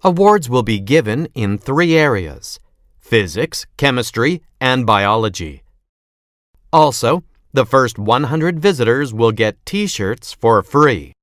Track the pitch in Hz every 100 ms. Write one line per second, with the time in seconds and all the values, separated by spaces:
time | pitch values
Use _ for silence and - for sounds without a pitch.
0 | 190 175 196 208 135 123 113 107 98 147
1 | 107 113 160 - 104 104 - 139 175 160
2 | 151 110 82 69 - - _ _ _ _
3 | _ 113 95 82 160 - - - 143 123
4 | 117 - 127 175 _ _ 131 127 117 104
5 | 101 110 110 87 80 67 _ _ _ _
6 | _ _ _ _ _ _ _ 165 151 123
7 | 117 165 - _ _ 139 120 135 127 110
8 | 104 120 143 156 160 170 185 156 113 127
9 | 143 110 113 107 110 - - 196 202 -
10 | 98 113 - - 113 113 92 143 147 104
11 | 69 _